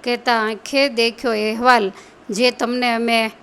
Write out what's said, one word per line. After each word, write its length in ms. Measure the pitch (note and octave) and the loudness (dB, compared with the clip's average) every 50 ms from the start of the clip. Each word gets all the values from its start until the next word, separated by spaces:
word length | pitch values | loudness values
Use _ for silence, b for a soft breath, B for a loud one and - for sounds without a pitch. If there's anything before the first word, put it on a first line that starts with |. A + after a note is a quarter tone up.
| - | -2
કહેતા 340 | B3 A#3+ A#3+ B3 B3+ A#3+ A3+ | -4 -4 -2 0 0 0 0
આંખે 400 | A3 A3 A3+ F#3+ - - - C#4 C#4 C#4+ | 0 -2 -4 -8 -10 -4 0 0 0 0
દેખ્યો 440 | A#3 A3+ A#3 A#3 A#3 A#3 - A#3+ A3+ | 0 0 0 -2 -2 -2 -4 -2 -2
અહેવાલ 520 | G#3+ G#3+ G#3+ A3 A3+ A#3+ B3+ B3 A#3 G#3 F#3+ F#3 B B B B B - - | 0 -2 -4 -4 2 4 4 4 4 2 -2 -6 B B B B B -12 -8
જે 240 | G#3 F#3+ B3 B3 | -2 0 0 0
તમને 360 | A#3+ A#3+ A#3+ A3+ B3 B3 B3 B3 A#3 | 0 0 -4 -2 -2 0 0 0 0
અમે 240 | A3+ A#3 A#3 A#3 A3+ A3 A3 - - | 0 0 0 2 0 0 -2 -6 -12